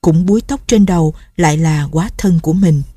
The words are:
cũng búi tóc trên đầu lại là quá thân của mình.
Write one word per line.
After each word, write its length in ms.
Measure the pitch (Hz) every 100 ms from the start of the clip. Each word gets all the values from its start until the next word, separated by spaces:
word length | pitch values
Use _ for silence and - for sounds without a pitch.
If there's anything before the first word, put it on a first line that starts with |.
cũng 260 | - 160 180
búi 140 | 208
tóc 280 | - 277 -
trên 180 | 226 196
đầu 280 | 180 156 156 - -
lại 200 | 170 151
là 320 | 160 151 143
quá 180 | 156 190 -
thân 220 | 202 170
của 100 | 160
mình. 300 | 175 190 147 139